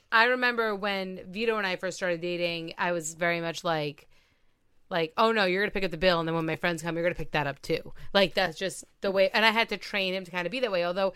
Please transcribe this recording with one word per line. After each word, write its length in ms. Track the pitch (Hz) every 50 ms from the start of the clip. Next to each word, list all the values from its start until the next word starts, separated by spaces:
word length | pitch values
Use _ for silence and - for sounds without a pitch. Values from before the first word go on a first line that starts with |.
| _ _
I 140 | - 226 226
remember 500 | 247 247 247 254 247 233 233 226 220 208
when 460 | 196 208 202 196 190 190 185 185 - - 185
Vito 280 | 180 208 233 226 220 214
and 80 | 202
I 120 | 185 180 175
first 180 | - 185 165
started 240 | - 196 180 175 165
dating, 540 | 165 175 175 170 175 170 170 165 165 165 - -
I 140 | 190 175
was 220 | 175 170 160 - 165
very 260 | 160 175 170 170 170
much 240 | 170 165 160 - -
like, 460 | 175 165 156 151 147 143 - - - - - _ _ _ _ _ _ _ _ _ _ _ _ _ _
like, 240 | 190 170 165 156 - -
"Oh 140 | 220 226
no, 140 | 226 220 196
you're 160 | 185 180 190
gonna 100 | 208 196
pick 140 | - 208 190
up 60 | 185
the 60 | 185 156
bill, 220 | 185 185 175 165
and 80 | 160 165
then 80 | 165
when 100 | 165 160 160
my 100 | 160 151
friends 240 | - 175 170 156
come, 140 | 160 170 160
you're 80 | 170 170
gonna 100 | 180 170
pick 160 | - 160 -
that 160 | - 151 143 139
up 140 | 139 -
too." 320 | - - 165 - - - - - - - -
Like, 200 | 196 196 165 -
that's 240 | 196 190 170 156 -
just 260 | 196 180 - - - - _ _
the 120 | - 202
way, 180 | 185 196 190 190 -
and 120 | 220 214
I 60 | 226
had 180 | 214 226 226 -
to 80 | 208 190
train 360 | - - - 202 190 185 185
him 100 | 190 185
to 60 | 175
kinda 180 | 180 180 175 175
be 100 | 208 262
that 100 | 247 220
way, 120 | 190 175 175
although 300 | 175 180 196 196 190 -